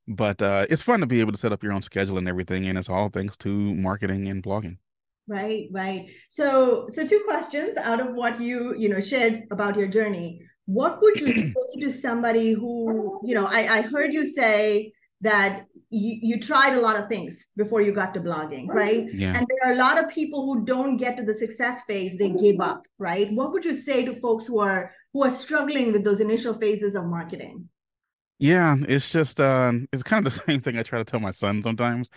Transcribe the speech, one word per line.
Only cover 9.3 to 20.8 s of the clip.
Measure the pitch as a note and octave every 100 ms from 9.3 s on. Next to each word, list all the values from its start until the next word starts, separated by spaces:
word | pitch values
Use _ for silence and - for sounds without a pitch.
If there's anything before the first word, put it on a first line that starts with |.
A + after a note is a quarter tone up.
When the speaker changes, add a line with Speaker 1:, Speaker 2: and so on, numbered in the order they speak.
| A3 -
Speaker 2:
about | G3+ G3+ G3+
your | G3
journey. | G#3+ G#3 F3+ E3+ E3+ - _ -
What | G3+ D4 -
would | G#4+ G#4
you | C#4+
Speaker 1:
<clears throat> |
Speaker 2:
say | A3+ D#3+ - - -
to | C#4+
somebody | - B3+ A#3 A#3 A3+ A3+
who, | G#3+ A#3+ A#3+ A3+ A3 G#3 -
you | A3+
know, | A3+ G3
I, | A3 F#3+ A3
I |
heard | A3+ C#4+ D4+
you | D4+ C#4
say | C#4+ A3+ G#3 G#3+ G#3 G#3+ - _ -
that | G#3+ G#3 G3 F#3+ - - -
you, | A3 G#3+ A3+
you | A3+ A3+
tried | - C#4+ C4+ B3+
a |
lot | A3+ G#3
of | G#3
things | G3+ E3+ - - G3+
before | G#3 A3+
you | G3+
got | G3+ G#3
to | G3+
blogging, | E3+ D#3 D#3 C3+ F3
right? | - G#3 A3+ A3+
Speaker 1:
Yeah. | G3 F#3+ B3
Speaker 2:
And | B3
there | C4 B3+
are |
a | B3+
lot | C4 D#4
of | D#4+
people | E4 D4 D4 C4+
who | B3
don't | G3+ B3+